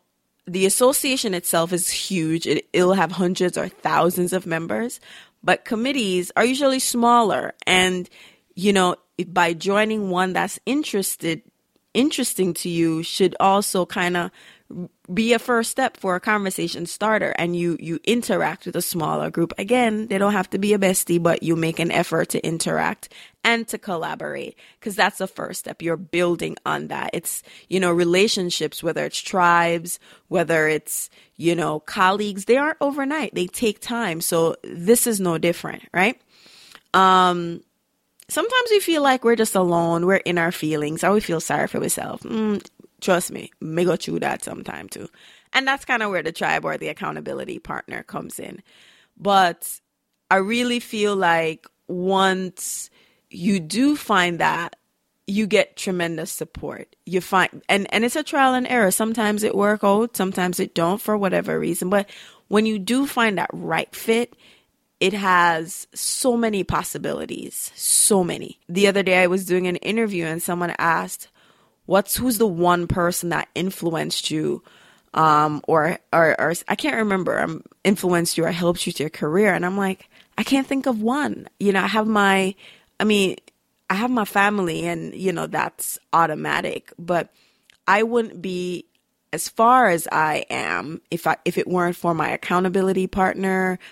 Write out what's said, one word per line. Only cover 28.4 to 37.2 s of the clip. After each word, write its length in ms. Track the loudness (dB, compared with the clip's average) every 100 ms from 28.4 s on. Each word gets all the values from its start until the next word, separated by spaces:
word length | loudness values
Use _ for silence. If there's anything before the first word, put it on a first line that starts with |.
| -2 -2 -4 -4
whether 220 | -4 -4
it's 160 | -6 -8
tribes, 800 | -4 2 4 4 2 0 -4 -12 _ -20 _
whether 400 | -2 2 2 2
it's, 400 | 0 -4 -10 -10 _ _ -4
you 180 | 0
know, 280 | 0 -2 -4
colleagues, 640 | -6 0 2 2 -2 -4 2
they 100 | 2
aren't 220 | 2 -2
overnight. 560 | -2 -2 -4 -4 -4 -4
They 120 | -4
take 340 | -2 -2 -2
time. 400 | -6 -4 -4 -4
So 340 | 0 2 2 -2
this 420 | -10 -2 4 4 4
is 140 | 0
no 180 | 0 2
different, 460 | 0 -2 -8 -12 -6
right? 280 | 0 0 0 _ _ -20 -20 -20 -20 _
Um, 680 | 4 6 6